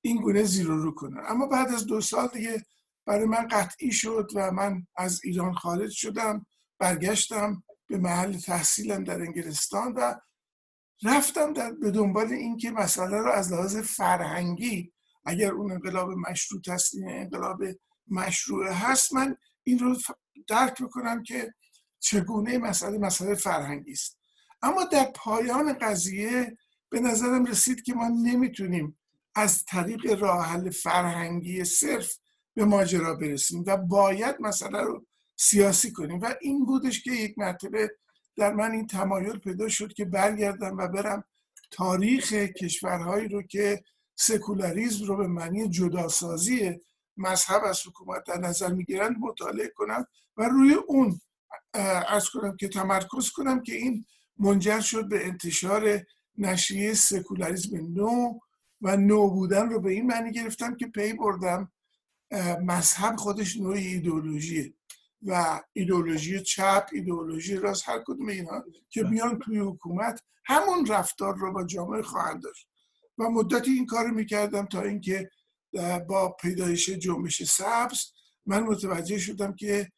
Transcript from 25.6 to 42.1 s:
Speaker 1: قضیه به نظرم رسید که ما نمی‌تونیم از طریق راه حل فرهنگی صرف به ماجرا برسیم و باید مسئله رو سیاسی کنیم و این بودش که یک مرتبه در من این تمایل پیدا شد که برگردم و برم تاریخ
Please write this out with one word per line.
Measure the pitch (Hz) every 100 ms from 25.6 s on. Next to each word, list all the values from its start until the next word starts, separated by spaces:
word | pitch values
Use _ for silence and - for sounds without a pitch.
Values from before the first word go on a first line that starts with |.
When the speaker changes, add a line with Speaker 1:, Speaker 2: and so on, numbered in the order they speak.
| 302
Speaker 1:
قضیه | 254 226 196 180 190 214 247 247 - _ _ _
به | 247
نظرم | 247 220 247 254
رسید | 247 220 247 254
که | -
ما | 247 233
نمی‌تونیم | 233 233 247 254 - 190 175 151 - _ _ _
از | - 208 175
طریق | - 180 175 226 - 202
راه | 202 175 160
حل | 175 185
فرهنگی | 160 170 175 175 170 170 175 175 185
صرف | 175 - 294 247 180 - _ _ _
به | -
ماجرا | 208 202 185 175 165
برسیم | 160 156 139 - 175 175
و | 196
باید | 185 196 196 190 240 277
مسئله | 226 202 202 202
رو | 220 226 - _ _ -
سیاسی | - 202 196 190 233
کنیم | - 151 175
و | 226 262
این | 311 277
بودش | 262 262 262 226
که | 254
یک | 247 214 214
مرتبه | 190 180 190 208 214 - _ _ _ -
در | 208
من | 208 220
این | 226 214
تمایل | 190 190 190 190 220
پیدا | 196 180 220
شد | - 208
که | -
برگردم | 196 190 196 214 202 196 190 190
و | 180
برم | 190 208 202 - _ _ - _
تاریخ | - 185 185 208